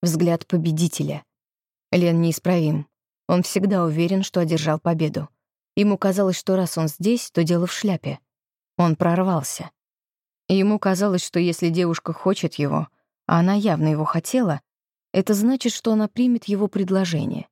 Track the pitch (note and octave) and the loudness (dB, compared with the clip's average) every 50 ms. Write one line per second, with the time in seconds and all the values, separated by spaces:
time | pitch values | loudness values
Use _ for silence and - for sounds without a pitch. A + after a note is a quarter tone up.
0 | - F3 D#3+ D#3+ E3+ E3+ E3+ E3 - _ - F3 D#3+ E3 D#3 D#3 E3+ E3+ - - | 0 0 0 2 2 2 2 0 -2 _ -2 0 0 0 0 0 0 0 0 -2
1 | D3 D3 C#3+ D3+ - _ _ _ _ _ _ _ _ _ _ _ _ _ - F3+ | -6 -6 -6 -8 -10 _ _ _ _ _ _ _ _ _ _ _ _ _ 0 2
2 | F3 E3+ E3+ E3 E3+ E3 D#3+ - _ F3+ F3+ F3 D#3+ D3+ D3+ D3+ D3 _ _ _ | 2 4 4 2 2 2 0 -2 _ 0 0 2 2 0 0 -2 -4 _ _ _
3 | _ _ _ _ _ _ F3 F3+ F3+ - - G3 F#3 G3+ G3+ F#3+ F3 E3 D3+ D#3 | _ _ _ _ _ _ 0 0 0 0 -2 0 0 2 2 2 0 0 2 0
4 | E3+ E3+ F#3+ F#3+ G3 - _ F#3+ F3 D#3+ E3 D#3+ D3+ D#3+ D3+ D#3 _ E3+ E3+ D#3+ | 0 2 2 0 -2 -2 _ 0 0 2 0 -2 0 0 -2 -2 _ -2 0 0
5 | D#3+ D3+ - - D3+ - _ _ _ _ _ _ _ _ _ - G#3 G#3 G3+ F#3+ | 0 -2 -2 -4 -8 -10 _ _ _ _ _ _ _ _ _ 0 2 2 2 2
6 | - G3 F#3 F#3+ G3+ F#3+ F#3 - - - F#3+ F#3 F#3 E3 - E3+ D#3+ D#3 D3 - | 0 0 0 2 0 0 0 -2 -2 0 0 0 0 -2 -2 -2 -4 -4 -4 -2
7 | E3+ G#3 A#3+ A#3+ - - _ - E3+ D#3 F3 E3+ F3 F3+ - - - G#3 F#3 D#3+ | -2 0 0 0 -2 -4 _ 0 0 2 2 0 0 -2 -4 -4 -2 -2 -2 -2
8 | - C#3 C#3+ - _ _ _ _ _ _ _ _ _ _ _ - F3 E3+ D#3+ - | -4 -8 -10 -10 _ _ _ _ _ _ _ _ _ _ _ 0 2 2 2 2
9 | F3 E3+ E3+ F3 F#3 F#3 F#3 D#3+ C3+ - - - D#3 - _ _ _ _ _ _ | 2 0 2 2 2 0 0 -2 -2 -4 -8 -10 -12 -14 _ _ _ _ _ _
10 | _ _ _ _ _ _ _ _ _ _ F#3 G3 F#3+ G#3 G#3+ G#3 - G3 F#3+ F3+ | _ _ _ _ _ _ _ _ _ _ 2 2 4 2 2 2 0 0 0 2
11 | G3 G#3 F#3 F3+ - - - F3 E3+ F3 E3+ - - E3+ E3 F3 F3+ E3+ E3 - | 0 0 0 -2 -4 -2 -2 0 0 0 0 0 0 0 0 2 0 0 -2 -4
12 | - - E3 - - F#3 F#3+ - - D#3+ - - D3 C#3+ D3+ D3+ D#3 - _ _ | -4 -8 -10 -4 -2 -2 -2 0 -2 -6 -4 -2 -4 -2 -2 -2 -4 -6 _ _
13 | _ _ _ _ _ - E3 E3 E3+ F3+ G3 G#3 G3+ A3 E3+ D#3 D#3 D#3 D#3 D3+ | _ _ _ _ _ 0 2 2 4 4 2 2 2 0 0 2 2 0 0 0
14 | D#3 - - E3 D#3+ - - B3+ B3+ F#3+ D3+ C#3 _ _ _ _ _ _ _ _ | -2 -2 -2 -4 -4 -2 -2 -2 0 0 -2 -4 _ _ _ _ _ _ _ _
15 | _ _ _ F#3 F#3+ - G#3+ G3+ G#3 A#3+ C4 C4 - B3 - - - A3+ A3 G#3+ | _ _ _ -2 0 0 0 2 2 2 0 0 -2 -4 -4 -2 -2 0 0 0
16 | G#3+ G#3 _ - B3 B3+ A#3+ A#3 - - G3+ G3 G#3 G3+ - G#3 G3 F3+ F#3+ F#3+ | 0 -2 _ 0 0 2 2 0 -2 -2 -2 0 -2 -2 0 -2 -2 0 0 0
17 | F#3+ F3 E3 D3+ - - - - - _ | 0 0 -2 -2 -4 -4 -6 -8 -10 _